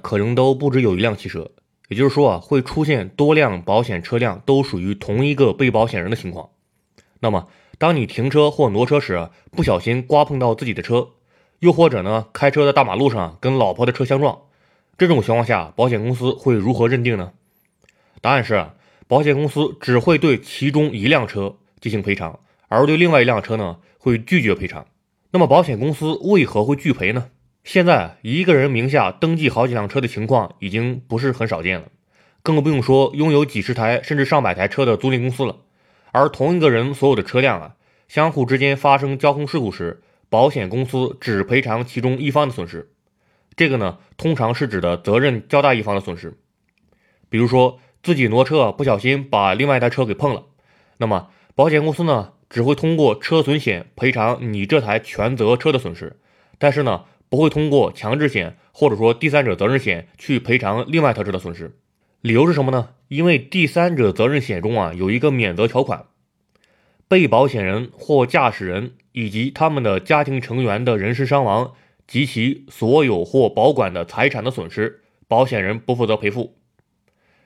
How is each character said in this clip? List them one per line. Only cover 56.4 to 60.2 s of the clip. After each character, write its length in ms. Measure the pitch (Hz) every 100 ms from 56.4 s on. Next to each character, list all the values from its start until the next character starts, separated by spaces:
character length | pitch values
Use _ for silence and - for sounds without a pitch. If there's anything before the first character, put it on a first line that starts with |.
| _ _
但 140 | 143
是 120 | 139
呢， 200 | 131 90 - _ _
不 100 | 127
会 120 | 156
通 180 | 151 151
过 220 | 139 87
强 280 | - 107 139
制 100 | 147
险 280 | 113 85 - _
或 160 | - 147
者 80 | 104
说 160 | 113
第 160 | 117 156
三 160 | 147
者 120 | 127 87
责 100 | 101
任 120 | 135
险 280 | 110 85 -
去 220 | _